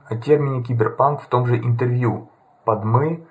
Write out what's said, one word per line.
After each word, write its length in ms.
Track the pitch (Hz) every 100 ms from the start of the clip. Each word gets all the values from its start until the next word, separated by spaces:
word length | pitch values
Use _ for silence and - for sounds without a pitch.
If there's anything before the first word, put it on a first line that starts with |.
| -
о 60 |
термине 480 | 117 127 147 139 131
киберпанк 580 | 120 120 110 - 139 147
в 60 | -
том 180 | 123 123
же 120 | 120
интервью. 720 | 120 117 123 123 120 98 - _ _ _
Под 200 | - 107
«мы» 420 | 107 120 151 165 -